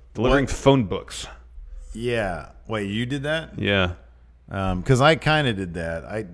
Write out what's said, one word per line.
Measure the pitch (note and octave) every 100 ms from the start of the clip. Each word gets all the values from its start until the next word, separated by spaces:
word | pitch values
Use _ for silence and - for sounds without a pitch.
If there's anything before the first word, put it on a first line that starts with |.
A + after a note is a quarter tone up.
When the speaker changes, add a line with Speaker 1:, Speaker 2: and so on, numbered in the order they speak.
| -
Speaker 1:
Delivering | - B2 C#3 C3
Speaker 2:
what? |
Speaker 1:
phone | - C#3 C#3 G2
books. | F#2+ - - - - - - - - -
Speaker 2:
Yeah. | A2 A#2+ A#2 G2+ E2 - - -
Wait, | A2 G2+
you | G#2 B2
did | C#3+
that? | C#3+ D#3+ D#3 -
Speaker 1:
Yeah. | G#2 G2+ F2+ F2 - - - - -
Speaker 2:
Um, | G2 F#2+ F2+
'cause | F2 B2+
I | C#3+ E3
kinda | D3+ D#3 C#3
did | G2 F#2 E2+
that. | E2 E2 -
I, | G#2+ F#2+